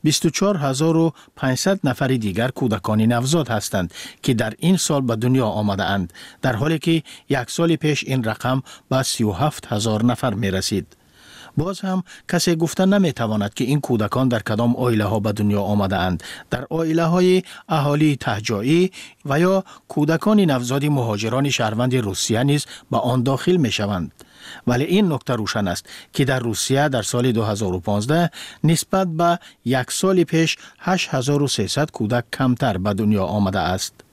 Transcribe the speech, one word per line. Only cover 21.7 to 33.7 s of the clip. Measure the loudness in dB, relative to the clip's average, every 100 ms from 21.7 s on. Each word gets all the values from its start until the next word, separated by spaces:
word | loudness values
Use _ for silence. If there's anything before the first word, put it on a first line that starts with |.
| 0 0
روسیه | 0 -2 -4 0 2
نیز | 2 0 -2 -16 _
به | -2
آن | 0 0
داخل | 0 0 2 2
می‌شوند. | 2 0 -2 -2 -6 _ -20 -20 -20 -6 -2
ولی | 0
این | 2 2 2
نکته | 0 -2
روشن | -4 -2 -2 -2
است | -4 -8 -20 -10
که | -2
در | 0 0
روسیه | -2 -4 0 2 2
در | 0
سال | -2 0 0
دو | 0
هزار | 0 -2 -2
و | -2
پانزده | -2 -2 0 0 0 -4 -18 -2
نسبت | 2 2 0 -2 0
به | 2 2 2 -4 _
یک | -2 -2 -2
سال | -2 2 2
پیش | 2 2 0 -2 -12 _
هشت | -2 -2 -2
هزار | -2 0 0
و | 0
سیصد | 0 -2 -2 -4
کودک | -4 -2 -2 -4 -2
کمتر | 0 2 0 0
به | -2
دنیا | 0 2 2
آمده | 0 0 0 0
است. | -2